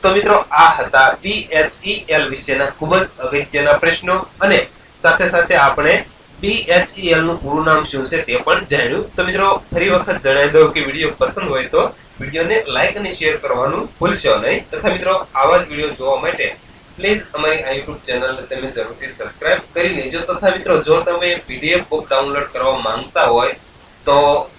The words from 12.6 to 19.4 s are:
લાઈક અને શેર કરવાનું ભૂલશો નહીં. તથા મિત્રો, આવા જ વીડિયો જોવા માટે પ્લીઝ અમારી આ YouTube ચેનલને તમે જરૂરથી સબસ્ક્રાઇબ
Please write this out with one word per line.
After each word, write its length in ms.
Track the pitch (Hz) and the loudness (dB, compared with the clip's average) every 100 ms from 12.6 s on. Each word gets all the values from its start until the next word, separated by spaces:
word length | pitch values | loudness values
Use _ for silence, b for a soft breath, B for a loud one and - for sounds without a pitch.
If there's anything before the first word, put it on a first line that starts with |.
| 175 | 0
લાઈક 300 | 127 - 202 | -2 -2 -2
અને 140 | 196 | -8
શેર 260 | 180 156 151 | -2 -2 -2
કરવાનું 520 | 139 123 131 - - - | -2 -2 0 -2 -8 -4
ભૂલશો 380 | 170 - 139 107 | -2 0 2 2
નહીં. 320 | 113 180 - | 0 -2 -4
તથા 200 | - - | -4 -2
મિત્રો, 380 | 180 180 190 - 135 | -2 0 -2 -2 0
આવા 220 | 139 175 | 2 2
જ 100 | - | -2
વીડિયો 220 | 147 151 | -6 -6
જોવા 320 | 131 131 131 | -4 -2 -2
માટે 340 | 151 180 127 - - - - - | -2 -4 -6 -8 -20 -20 -20 -6
પ્લીઝ 240 | 196 208 - | -2 -2 -4
અમારી 300 | 151 156 156 | -4 -2 -2
આ 80 | 135 | -2
YouTube 340 | 139 139 147 - | -6 -8 -12 -6
ચેનલને 360 | 123 131 131 | -4 -4 -6
તમે 300 | - 131 131 | -8 -8 -8
જરૂરથી 360 | 123 110 117 131 | -8 -8 -10 -14
સબસ્ક્રાઇબ 520 | - 117 - | -12 -12 -6